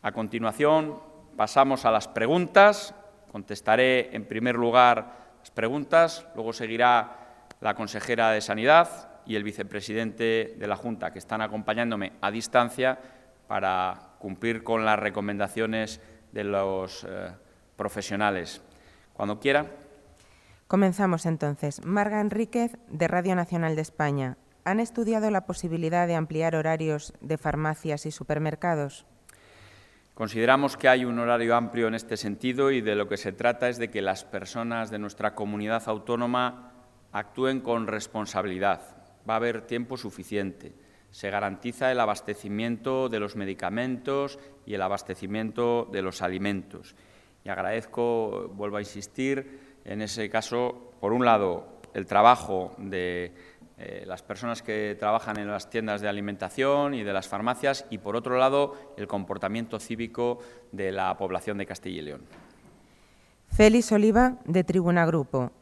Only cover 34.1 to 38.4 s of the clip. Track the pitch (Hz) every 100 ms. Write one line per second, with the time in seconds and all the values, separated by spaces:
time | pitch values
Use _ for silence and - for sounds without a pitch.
34.1 | 95 - 101 92 120 117 117 110 107 104
35.1 | - 107 - 104 104 104 113 113 107 98
36.1 | 120 120 123 123 123 - - - - _
37.1 | 104 107 - 131 135 117 117 110 107 -
38.1 | 110 101 98